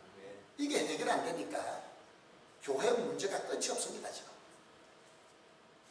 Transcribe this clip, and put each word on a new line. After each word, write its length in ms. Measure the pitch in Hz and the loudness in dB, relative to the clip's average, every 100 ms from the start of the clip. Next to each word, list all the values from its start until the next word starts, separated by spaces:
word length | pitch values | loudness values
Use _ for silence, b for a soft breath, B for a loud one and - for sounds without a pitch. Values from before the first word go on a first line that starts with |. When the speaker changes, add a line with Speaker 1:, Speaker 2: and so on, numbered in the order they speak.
| - | -20
Speaker 1:
아멘. 300 | - - - - - | -16 -14 -16 -12 -2
Speaker 2:
이게 280 | 285 - - | 2 4 2
해결 240 | 151 254 | 2 2
안 140 | 214 | 4
되니까 580 | - - - - - - - - - - - - - - | 2 -2 -2 -2 -2 -4 -8 -16 -20 -20 -20 -20 -20 -8
교회 300 | - 135 233 | -2 4 6
문제가 500 | - - - - - - | 6 4 0 0 0 0
끝이 200 | - 247 | 0 0
없습니다, 420 | 247 240 214 202 | 0 -2 -4 -8
지금. 180 | - - - - - - - - - - - - - - - - - - | -8 -12 -16 -20 -20 -20 -20 -20 -20 -20 -20 -20 -20 -20 -20 -20 -20 -20